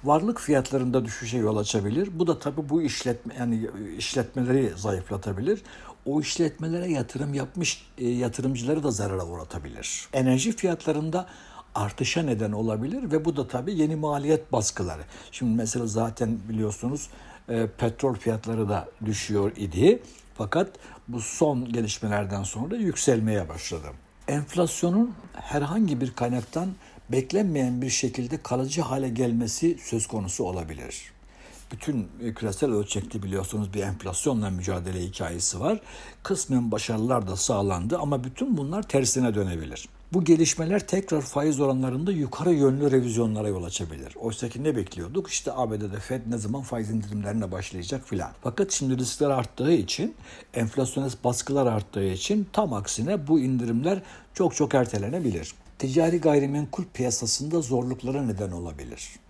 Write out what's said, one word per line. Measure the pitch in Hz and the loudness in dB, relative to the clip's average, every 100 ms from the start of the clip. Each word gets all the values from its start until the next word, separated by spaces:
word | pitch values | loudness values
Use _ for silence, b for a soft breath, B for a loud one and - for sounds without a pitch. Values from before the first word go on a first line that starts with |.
varlık | 135 151 202 233 | 6 4 4 -2
fiyatlarında | - 143 131 135 127 127 | 2 2 4 0 2 2
düşüşe | 113 104 117 123 | 0 -6 -4 0
yol | 107 107 | 2 2
açabilir. | 104 113 101 127 202 165 | 2 0 2 0 -2 0
Bu | 170 | 2
da | 160 | 2
tabii | 143 143 147 | -2 -4 0
bu | 156 | 2
işletme, | 151 - 127 117 117 127 | 2 -2 -2 -2 -6 -4
yani | 120 113 110 98 104 80 | -2 0 -2 -6 -10 -6
işletmeleri | - 135 113 131 123 135 120 92 | -2 -2 -2 -2 2 4 2 0
zayıflatabilir. | 104 95 90 95 107 95 135 220 B B B B - | -2 -2 -2 -6 -4 -2 0 -2 B B B B -2
O | 147 | -2
işletmelere | 143 - 160 - 160 170 180 | 0 0 0 0 -4 -2 0
yatırım | 147 - 127 143 | -2 -2 -4 -2
yapmış, | 139 131 - 165 - - - | -2 -4 -2 -2 -4 -10 -4
e, | 123 | 0
yatırımcıları | 123 123 - 131 127 120 160 | 2 0 2 2 2 2 2
da | 143 | 2
zarara | 107 101 95 85 | 0 0 -2 -4
uğratabilir. | 87 - - 71 58 - - - | -8 -8 -8 -8 -10 -8 -8 -4
Enerji | 135 131 131 190 | 2 6 6 4
fiyatlarında | 226 190 165 - 147 160 175 180 B B B - | 2 0 0 0 0 0 -2 -4 B B B -10
artışa | - 104 - 127 - | -4 -4 -2 0 0
neden | 156 110 107 | 0 0 0
olabilir | 104 113 107 131 247 233 | 0 0 0 -2 -4 0
ve | 156 | 2
bu | 156 147 | 2 0
da | 131 | -2
tabii | 127 165 185 | -2 -2 2
yeni | 151 160 | 2 2
maliyet | 151 147 143 - - | 0 0 4 2 4
baskıları. | 120 110 - 92 78 76 B B | 0 0 -2 -4 -4 -12 B B
Şimdi | - 123 113 | -4 2 2
mesela | 110 123 117 | 2 -2 0
zaten | 107 113 110 117 113 98 | 0 0 0 -2 -2 -4
biliyorsunuz, | 110 107 104 120 147 - B B B - | -2 -2 -2 -4 -4 -8 B B B -4
e, | 117 110 - | 0 0 0
petrol | 120 113 135 | -2 2 0
fiyatları | 110 - 110 110 113 104 | 2 0 -2 -2 -2 0
da | 101 - - | 0 -2 -6
düşüyor | 110 101 - 104 98 - | -4 -2 0 2 2 0
idi. | 98 87 151 240 B B - | -4 6 8 6 B B -20
Fakat | - 107 160 190 - B B - | -6 -2 0 0 -4 B B -8
bu | 120 | -8
son | 113 - 156 131 123 | -6 2 2 2 0
gelişmelerden | 117 107 - 110 104 98 98 | -2 -2 -2 -2 0 0 -4
sonra | 98 107 143 233 | -4 -4 -4 0
yükselmeye | 196 - - 117 110 104 82 | 0 2 4 4 4 0 -2
başladı. | 82 - 85 71 69 - - - | -8 -8 -8 -10 -16 -20 -12 -4
Enflasyonun | 143 147 170 165 - 175 190 240 - - | -2 -2 0 0 2 2 4 2 -2 -16
herhangi | - - 147 143 202 202 127 | -16 -4 -2 0 2 2 2
bir | 127 | -2
kaynaktan | - 120 123 113 160 185 185 B B - | -2 -2 -2 -2 -4 -4 -6 B B -2
beklenmeyen | 127 131 185 202 151 127 123 | 0 2 2 2 2 0 0
bir | 131 | -2
şekilde | 113 131 131 123 151 | 0 -2 -2 -4 -6
kalıcı | - 123 135 156 | -2 -2 0 -2
hale | 135 135 135 | -2 0 -2
gelmesi | 117 123 117 113 - 165 165 | 0 2 2 0 2 0 0
söz | - 113 - | -2 -4 -2
konusu | 110 95 - | -4 -4 -2
olabilir. | 90 92 80 73 64 - - - B B B B B | -2 -2 -6 -10 -12 -12 -16 -20 B B B B B
Bütün, | 117 - 135 92 - | -8 -4 -2 -4 -6
e, | 113 | -8
küresel | 110 113 95 147 | -4 -4 0 2
ölçekte | 107 101 104 92 110 | 2 0 -4 -4 -8
biliyorsunuz | 98 98 95 107 101 | -4 -4 -2 -4 -4
bir | 101 | -4
enflasyonla | 98 92 95 90 147 120 104 | -4 -4 -6 -2 0 0 0
mücadele | 90 92 92 87 90 | -2 -2 -4 -4 -6
hikayesi | 90 - 85 87 - 92 | -6 -6 -6 -2 -4 0
var. | 135 220 B B B B | 0 0 B B B B
Kısmen | - 190 - 127 120 | -4 -2 2 2 2
başarılar | 107 - 110 117 127 95 | -2 0 0 2 2 0
da | 92 | -2
sağlandı | - 107 98 90 98 165 | 0 2 2 0 0 0
ama | 143 139 | 0 0
bütün | 123 - 269 185 | -2 -4 0 0
bunlar | 139 190 | 0 -2
tersine | - 139 123 131 123 | 0 2 2 2 2
dönebilir. | 104 95 85 76 - - - - 180 | 2 0 -2 -6 -10 -14 -18 -2 0
Bu | |
gelişmeler | 165 160 160 - 160 202 - | 6 6 6 2 2 0 2
tekrar | 190 190 156 | -2 2 -2
faiz | 131 143 151 139 | 0 0 2 4
oranlarında | 139 131 131 127 180 | 4 4 0 0 0
yukarı | 180 135 - 175 | 0 0 0 2
yönlü | 160 139 135 147 | 6 6 6 6
revizyonlara | 131 120 113 117 107 107 | 6 4 2 2 0 0
yol | 95 | -2
açabilir. | 85 - 85 76 - - | -4 -6 -6 -8 -12 -6
Oysa | 113 107 120 | -6 -4 -6
ki | 117 | -2
ne | 151 127 | 0 0
bekliyorduk? | 90 - 87 160 - | -4 -8 -6 -4 -4
İşte | - - | -6 -4
A | 127 120 | -2 -2
B | 107 | -2
D'de | 104 104 | -4 -8
FED | - 131 113 | -6 -6 -4
ne | 117 | -4
zaman | 104 135 | -4 -6
faiz | 131 120 107 | -4 -4 -2
indirimlerine | 110 101 104 101 107 98 | -2 -2 -6 -2 -2 -2
başlayacak | 92 90 92 87 131 - | -6 -6 -8 -6 -6 -4
filan. | 95 - - | -6 -6 -6
Fakat | 123 - 196 | -6 -2 0
şimdi | - 135 127 | 0 0 0
riskler | 123 - 147 | -2 0 2
arttığı | 135 113 - 135 | 2 0 -2 4
için, | 165 92 - 220 - B B B | 4 2 -2 -4 -4 B B B
enflasyonist | - 113 139 131 - 135 117 | -2 0 2 0 0 -4 0
baskılar | 123 120 - 139 127 | 0 0 0 2 4
arttığı | 110 98 104 | 2 -2 -2
için | 98 92 - 208 196 | 0 0 0 0 2
tam | - 202 | 0 0
aksine | 110 104 - 127 202 143 | -2 -4 -4 0 -2 4
bu | 156 | 4
indirimler | 131 131 117 117 156 190 190 B B | 6 2 2 2 2 0 -2 B B
çok | - 175 | 0 0
çok | - 147 | 2 4
ertelenebilir. | 139 123 104 101 170 143 90 78 - - - | 4 4 0 -2 0 0 -2 -6 -14 -20 -6
Ticari | 135 135 165 175 | 2 4 4 6
gayrimenkul | 156 147 139 143 147 - 180 | 6 6 4 0 -2 -4 -8
piyasasında | - 127 110 117 - 147 165 | -2 -2 0 -2 -2 0 0
zorluklara | 120 127 120 127 120 139 | 2 0 0 -4 -2 -2
neden | 127 98 101 | -2 -2 -4
olabilir. | 87 85 71 65 58 - - - | -4 -8 -10 -12 -12 -14 -16 -20